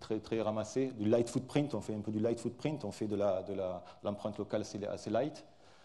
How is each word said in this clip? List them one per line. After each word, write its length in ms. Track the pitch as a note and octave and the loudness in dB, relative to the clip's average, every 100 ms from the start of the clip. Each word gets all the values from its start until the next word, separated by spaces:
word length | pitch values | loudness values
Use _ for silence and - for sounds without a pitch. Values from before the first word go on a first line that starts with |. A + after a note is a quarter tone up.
très, 180 | - A2 | -2 -2
très 220 | - A2+ | 0 2
ramassé, 500 | G#2+ A2 G#2+ C3 C3 A2+ | 2 2 0 0 0 2
du 80 | G#2 | 4
light 220 | A#2+ A#2+ | 6 4
footprint, 440 | C3 - D3 C#3+ | 0 0 2 2
on 80 | G#2+ | -2
fait 140 | - G#2+ | -2 -4
un 60 | |
peu 100 | G2+ | -2
du 80 | A2 | 2
light 200 | A2 A#2 | 2 2
footprint, 440 | A#2+ A#2+ D#3 D3+ | -2 -2 -2 -2
on 80 | G#2 | -4
fait 160 | - G#2+ | -2 0
de 80 | G2+ | 2
la, 280 | G2+ F#2 | 4 2
de 100 | F2+ | 0
la, 300 | F#2+ F#2 F2+ - - | -2 -2 -4 -10 -6
l'empreinte 340 | G#2+ G2+ G#2+ G#2 | -4 -2 -4 -4
locale 240 | G2+ G#2+ | -2 -2
assez, 220 | G#2 G#2 G2+ | -2 -4 -4
assez 240 | F#2 G#2+ | -4 0
light. 360 | A2 D3+ - - - - - | 2 2 -2 -16 -20 -20 -20